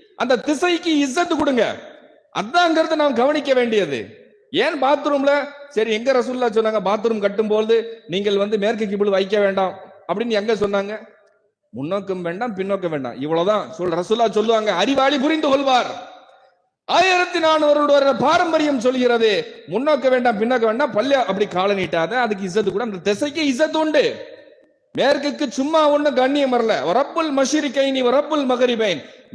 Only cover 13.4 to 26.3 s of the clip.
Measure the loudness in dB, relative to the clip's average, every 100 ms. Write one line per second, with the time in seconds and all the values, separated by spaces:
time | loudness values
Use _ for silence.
13.4 | 2 0 -2 -6 -4 -4 -2 0 2 2
14.4 | 2 2 2 0 2 2 2 2 2 0
15.4 | 2 2 2 2 0 -6 -14 -20 -20 -20
16.4 | _ _ _ _ -2 2 4 2 0 0
17.4 | 2 4 4 4 4 4 4 2 2 2
18.4 | 2 2 0 0 0 2 2 2 2 0
19.4 | -4 -12 -8 -4 0 2 2 2 2 0
20.4 | 0 0 0 0 -2 0 0 0 0 -2
21.4 | -2 0 0 0 -2 -2 -2 0 -2 -2
22.4 | -4 -2 -2 -2 -4 -4 -2 -2 -2 -2
23.4 | -2 0 0 0 0 2 0 -2 -12 -20
24.4 | -20 -20 _ _ _ -2 0 0 -2 -4
25.4 | -4 -4 0 2 4 2 2 2 2